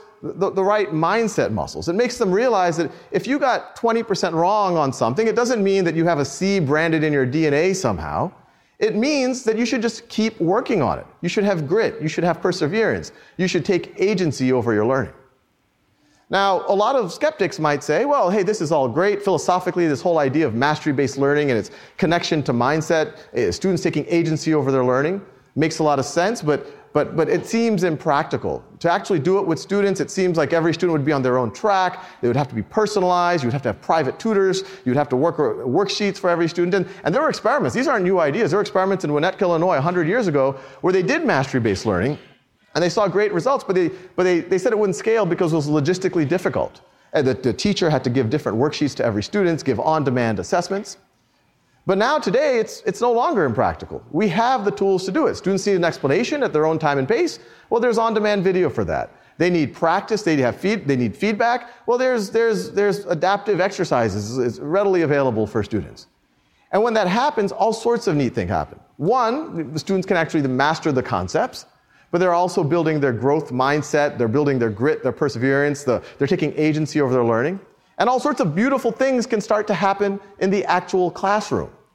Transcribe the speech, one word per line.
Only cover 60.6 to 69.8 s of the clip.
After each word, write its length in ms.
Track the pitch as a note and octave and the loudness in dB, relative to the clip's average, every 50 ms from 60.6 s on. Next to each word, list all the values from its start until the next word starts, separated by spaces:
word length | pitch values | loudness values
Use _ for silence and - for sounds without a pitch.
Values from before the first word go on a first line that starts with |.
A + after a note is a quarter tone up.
| - F#3+ A3 G#3+ - | -2 -2 -2 -2 -2
they 80 | C#3 C#3 | -2 0
need 220 | B2 B2 A2 G2 | 0 0 -2 -2
feedback. 560 | - G3 G#3+ A3 G#3 A#3 A#3 A#3+ A#3+ - - - - _ - | -2 -2 -2 0 0 0 0 0 -2 -6 -10 -20 -10 _ -2
Well, 100 | A#3+ B3 | 0 0
there's, 320 | B3+ C4 B3+ A#3 G3+ G3+ | 2 0 0 0 -2 -2
there's, 400 | - A3+ A#3 A3+ G#3+ F3+ F3+ - | 0 0 2 2 0 -2 -4 -4
there's 340 | - G3 G3+ G#3 F3+ G3+ G3+ | -2 0 2 2 0 -2 -2
adaptive 540 | - F3 D3+ E3+ F#3 G3+ G3+ G3+ A3 G3+ E3 | -4 -2 0 2 0 0 0 0 -2 0 0
exercises. 800 | F#3 G3+ G3 - F3 D3+ D3 B2+ A2+ A2 F#2 G#2 G2+ G#2+ A#2+ C3 | 0 -2 -2 -4 -2 0 2 2 2 0 0 -4 -6 -4 -4 -2
It's 220 | A#2+ B2 G#2+ - | -2 -2 -2 -4
readily 420 | C#3 D3 E3 G3 G#3 G3 F#3 F3 | -6 -2 0 0 2 2 2 2
available 420 | E3 C#3 D3 C#3+ C3+ C3 A2 A2 A2 | 2 2 2 2 2 2 2 0 -2
for 200 | G#2 - A2+ G2+ | 0 -2 -2 -2
students. 420 | - A2+ G#2 C#2+ - - - - _ _ _ _ _ _ _ _ _ _ _ _ _ | -2 -4 -4 -4 -6 -14 -20 -20 _ _ _ _ _ _ _ _ _ _ _ _ _
And 140 | - G3 A3 | 0 0 2
when 100 | A#3+ A3 | 2 2
that 140 | A3 G3 F3+ | 2 2 2
happens, 420 | F#3 A#3 C4+ D4 C#4+ A#3 G3+ F#3+ | 2 2 2 0 0 0 -2 -2
all 220 | - - F#3+ A3+ | 0 0 0 0
sorts 340 | G#3+ A3 - A#3 A#3+ A3+ - | 0 0 0 0 0 0 0
of 80 | G#3 D#3+ | 0 2
neat 180 | D3 C#3 A2+ | 2 0 0
things 180 | - A2+ F#2 F2 | 0 -2 -2 0
happen. 280 | G2 D#2+ D2+ - - - - _ _ - | 0 -2 -2 -4 -10 -20 -20 _ _ -4
One, 760 | C#3 F3+ A#3+ C4 A#3+ A3 A#3+ D4+ D#4+ - - E3 D3+ A#2 | 0 0 2 2 2 0 0 -2 -6 -6 -8 -8 -8 -6
the 60 | D#3 D#3 | -8 -8